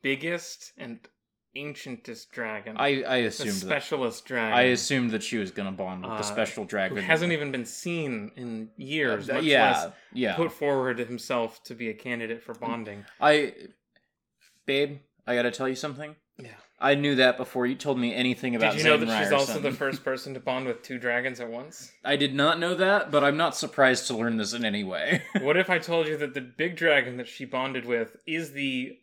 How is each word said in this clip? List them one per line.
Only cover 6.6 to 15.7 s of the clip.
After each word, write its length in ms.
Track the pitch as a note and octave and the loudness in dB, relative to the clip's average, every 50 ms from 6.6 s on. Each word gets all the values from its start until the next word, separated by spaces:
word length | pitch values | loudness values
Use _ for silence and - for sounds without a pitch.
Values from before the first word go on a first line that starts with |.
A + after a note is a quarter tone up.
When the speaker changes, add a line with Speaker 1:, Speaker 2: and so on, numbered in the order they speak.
| G#2 | -8
Speaker 1:
who 40 | - | -4
Speaker 2:
dragon. 280 | G#2+ G#2 F#2+ F#2 - G2+ | 0 0 0 0 0 -2
Speaker 1:
hasn't 340 | F#2+ F#2 - D#3 E3+ F3 E3+ | 2 2 2 4 4 2 0
even 200 | D3+ D3 C#3+ C3+ | 0 -2 -4 -4
been 140 | B2+ A#2 | -6 -6
seen 680 | - - - - F3+ E3+ E3+ D#3+ C#3 B2 A2 G#2 A2 - | -6 -10 -10 -6 -4 -4 -2 -2 -4 -4 -6 -8 -10 -12
in 340 | - B2 A#2+ A2+ A2 A2 A2 _ | -12 -10 -8 -8 -8 -10 -12 _
years, 520 | - C#3 C3 D3 D#3 D3 B2 A2+ G#2 G2 C3+ | -16 -10 -4 -2 0 2 2 0 0 -2 -2
Speaker 2:
Uh, 40 | C3+ | -2
Speaker 1:
much 100 | B2+ D#3+ | 0 4
Speaker 2:
yeah, 260 | D#3 C#3+ C3 A2+ G2+ | 6 8 8 8 6
Speaker 1:
less 220 | F#2 D2+ E2 E2+ - - - _ - | 6 2 0 -2 -8 -14 -20 _ -6
Speaker 2:
yeah. 220 | B2 B2+ G#2+ F#2+ | -2 -2 -2 0
Speaker 1:
put 160 | - E3+ D#3+ | 0 -2 -2
forward 480 | - - D3+ C#3+ C#3 C3+ B2+ B2+ B2 A#2 | -2 -2 0 0 2 2 2 0 -2 -2
himself 640 | B2 A2 B2 A#2 - - C3 A#2+ A#2 A2+ - - _ | -4 -6 -6 -10 -6 -2 -2 0 0 -2 -6 -12 _
to 100 | - B2+ | -16 -12
be 140 | A2+ A#2+ A2+ | -8 -6 -8
a 40 | G#2+ | -8
candidate 480 | G#2+ - B2+ B2 A#2 A#2 A2 A#2 A#2 - | -8 -8 -8 -6 -6 -4 -6 -8 -8 -10
for 120 | - A#2 | -14 -12
bonding. 500 | - A#2+ A#2 A#2 A#2 A2+ G#2 G2+ G2+ G2+ - - _ | -8 -6 -6 -4 -4 -6 -10 -12 -14 -16 -18 -8 _
Speaker 2:
I, 340 | - D3 D3+ D3+ C#3+ A2+ - - - - - _ _ _ _ _ _ _ _ _ _ _ _ _ _ _ _ _ _ | 6 6 6 6 4 0 -6 -12 -20 -20 -20 _ _ _ _ _ _ _ _ _ _ _ _ _ _ _ _ _ _
babe, 340 | - C3+ C#3 D3 C#3+ C#3+ C#3 _ _ _ _ _ | 0 2 2 2 0 -2 -12 _ _ _ _ _
I 80 | - B2 | 0 0
gotta 140 | B2 A#2+ B2 | 2 2 2
tell 180 | A#2+ - C3 | 0 0 -2
you 60 | C3 | -2